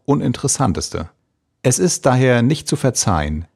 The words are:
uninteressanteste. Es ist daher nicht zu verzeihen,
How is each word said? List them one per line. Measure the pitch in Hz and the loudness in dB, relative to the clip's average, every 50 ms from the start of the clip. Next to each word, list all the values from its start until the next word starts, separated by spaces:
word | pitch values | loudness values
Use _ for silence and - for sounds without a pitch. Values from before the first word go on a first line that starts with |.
| _ | _
uninteressanteste. | - 143 147 147 139 117 - - 135 - - 135 113 82 - - - - 85 85 - _ _ _ _ _ _ _ _ _ _ - | -2 0 0 0 -2 -4 -2 -4 -4 -2 0 0 -2 -2 -2 -4 -6 -8 -8 -10 -10 _ _ _ _ _ _ _ _ _ _ -2
Es | 131 123 - | 0 0 2
ist | 185 175 - - - | 0 0 0 0 0
daher | 135 123 127 131 127 123 120 117 | 2 2 4 4 4 4 4 4
nicht | 120 160 - - - | 2 0 0 -2 -4
zu | 185 | -4
verzeihen, | - - 131 - - - - 90 80 73 76 78 78 82 - _ | -2 0 0 0 0 0 0 0 0 0 -2 -4 -6 -8 -12 _